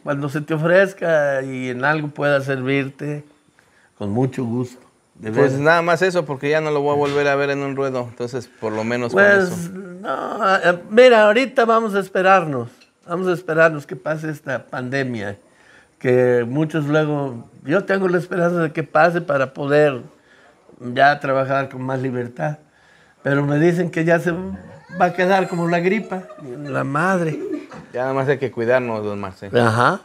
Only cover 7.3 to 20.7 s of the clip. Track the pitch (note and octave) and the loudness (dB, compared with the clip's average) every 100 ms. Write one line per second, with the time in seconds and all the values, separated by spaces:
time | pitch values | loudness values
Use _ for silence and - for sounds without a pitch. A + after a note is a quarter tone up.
7.3 | C#3 C#3+ C#3 C#3 C3+ C#3 B2+ A#2+ A#2 A#2+ | 2 0 -2 -4 -4 -4 -4 -6 -8 -8
8.3 | B2+ - _ A2+ G#2+ A2 A#2+ A#2+ F#3+ G3+ | -8 -10 _ -6 -4 -2 -2 0 4 4
9.3 | G3+ F3+ F3 E3+ F#3 F#3+ F3+ G#3+ - - | 4 2 -4 -8 -12 -14 -12 -8 -6 -6
10.3 | - G#3 F#3+ E3+ F3 - G#3+ B3+ A3+ G#3+ | -2 0 2 2 0 2 6 8 8 6
11.3 | G#3+ C4+ C4 A3+ A3+ A3+ G3 F#3+ G3 F#3 | 4 2 2 4 2 2 -2 -2 0 4
12.3 | F#3+ D#3+ C3 A#2 - _ _ - F3 F#3 | 4 4 -4 -8 -14 _ _ -8 -4 -2
13.3 | F3 F3 D#3+ E3 D3+ - E3 D3+ D#3 D#3+ | -2 0 4 4 2 -8 -10 -6 -6 -6
14.3 | D3 C#3+ B2 - C#3+ B2+ C#3 C3 A#2 G2+ | -8 -8 -8 -8 -8 -4 -4 -4 -4 -8
15.3 | G2 _ _ _ _ _ _ C3 B2 B2 | -10 _ _ _ _ _ _ 2 4 4
16.3 | A#2+ A#2 C#3 D#3 D#3+ C#3+ D#3 D3+ D3 C#3 | 2 0 -2 -2 -2 0 0 0 -2 -4
17.3 | A#2 A#2+ - C3 F3+ G3 G3 F#3+ F3 - | -8 -16 -14 -4 -2 0 0 0 0 -2
18.3 | F#3 E3+ F3 D#3+ E3 D3 D3+ E3+ E3+ E3 | -2 0 0 -2 -4 -2 2 2 2 -2
19.3 | C#3+ C3 - C#3+ D3 D3+ B2 C#3+ _ _ | -2 -2 -4 0 4 4 0 -10 _ _
20.3 | _ _ _ _ | _ _ _ _